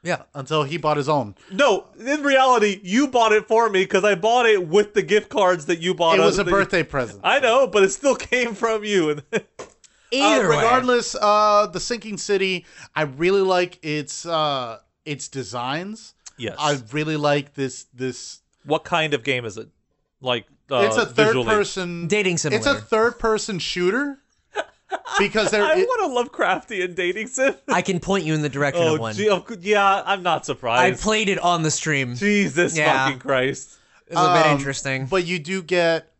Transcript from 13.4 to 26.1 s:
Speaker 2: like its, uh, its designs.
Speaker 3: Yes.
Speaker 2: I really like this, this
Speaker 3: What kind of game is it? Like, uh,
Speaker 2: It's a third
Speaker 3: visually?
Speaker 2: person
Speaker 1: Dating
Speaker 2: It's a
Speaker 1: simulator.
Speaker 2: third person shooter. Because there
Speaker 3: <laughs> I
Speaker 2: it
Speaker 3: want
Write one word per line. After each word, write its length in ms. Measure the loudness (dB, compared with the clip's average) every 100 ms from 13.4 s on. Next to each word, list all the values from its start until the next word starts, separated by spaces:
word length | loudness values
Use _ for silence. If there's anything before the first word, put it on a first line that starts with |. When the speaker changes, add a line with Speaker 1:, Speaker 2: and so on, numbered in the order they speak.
Speaker 2:
like 380 | 2 2 0 -6
its, 420 | -6 -6 -6 -12 -4
uh, 500 | 0 0 -2 -6 -12 _ _
its 220 | -12 -10 -10
designs. 840 | -10 -8 -8 -6 -6 -8 -14 -18 _ -20 -10
Speaker 3:
Yes. 180 | -10 -2
Speaker 2:
I 180 | 0 -2 -4
really 260 | -6 -4 0
like 380 | 0 0 -2
this, 300 | -6 -6 -6 -20
this 500 | -8 -8 -8 -16 -20 _ _
Speaker 3:
What 180 | -4 -4
kind 320 | 0 -2 0
of 80 | -2
game 200 | -2 -4
is 120 | -4 -12
it? 120 | -16 _ _ _ _ _
Like, 240 | -4 -4 -4 _ _
uh, 140 | 0 2
Speaker 2:
It's 80 | 2
a 100 | 0
third 180 | 2 2
Speaker 3:
visually? 200 | 2 2
Speaker 2:
person 600 | 0 0 -4 -8 -6 -2
Speaker 1:
Dating 280 | 0 0
Speaker 2:
It's 100 | -2
a 60 | -2
Speaker 1:
simulator. 280 | 0 0 -2
Speaker 2:
third 380 | 0 0 0 0
person 380 | -2 -2 -4 -6
shooter. 640 | -6 -2 0 0 -6 -10 _ _ _ -10 -10 _ _ -10 -4 -2
Because 320 | -2 0 0
there 120 | 0
Speaker 3:
<laughs> 20 |
I 120 | 2 2
Speaker 2:
it 80 | 2
Speaker 3:
want 240 | 0 -2